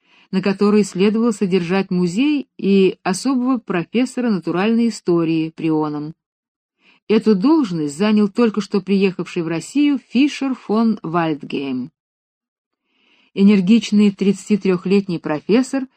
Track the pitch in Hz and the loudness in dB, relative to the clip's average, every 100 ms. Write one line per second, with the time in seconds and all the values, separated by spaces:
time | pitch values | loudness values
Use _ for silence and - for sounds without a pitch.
0 | _ _ - 190 196 196 202 208 202 175 | _ _ -6 -4 -2 0 2 2 0 0
1 | 208 214 233 214 196 190 170 196 190 180 | 0 2 -2 -2 0 0 0 -2 -2 0
2 | 180 185 285 294 - - 196 196 185 - | 0 0 0 -2 -6 -6 0 4 2 0
3 | - 185 262 262 247 254 - 185 165 226 | -6 -4 -2 -2 0 -2 -2 -6 -4 -2
4 | 254 - 240 190 165 170 208 226 233 214 | -4 -2 -2 -2 -2 -2 0 0 0 -2
5 | - 170 165 165 160 - 160 156 151 147 | -2 0 0 -2 -4 -6 -4 -2 -2 -6
6 | 151 - _ _ _ _ _ _ _ _ | -10 -14 _ _ _ _ _ _ _ _
7 | - 220 220 196 240 320 220 170 147 143 | -2 0 2 2 4 2 2 -2 -6 -2
8 | 214 214 208 220 240 214 202 202 190 196 | 0 2 2 2 0 0 -4 -4 0 0
9 | 196 175 170 180 165 165 - 277 294 269 | 0 -2 -8 -6 -4 -6 -4 0 0 0
10 | _ 233 285 - 269 247 - 208 226 208 | _ 0 0 0 -6 -6 -4 0 0 -2
11 | 165 170 165 143 - - 139 127 123 _ | -4 -4 -2 -4 -8 -8 -6 -6 -8 _
12 | _ _ _ _ _ _ _ _ _ _ | _ _ _ _ _ _ _ _ _ _
13 | _ _ _ - 196 208 180 233 - 208 | _ _ _ 2 4 4 4 2 2 2
14 | 208 202 202 196 - 208 190 180 180 202 | 2 2 -2 -2 -2 -2 0 -2 2 0
15 | 196 170 151 151 - 226 254 269 262 | 0 -6 -6 -6 0 0 0 -4 -8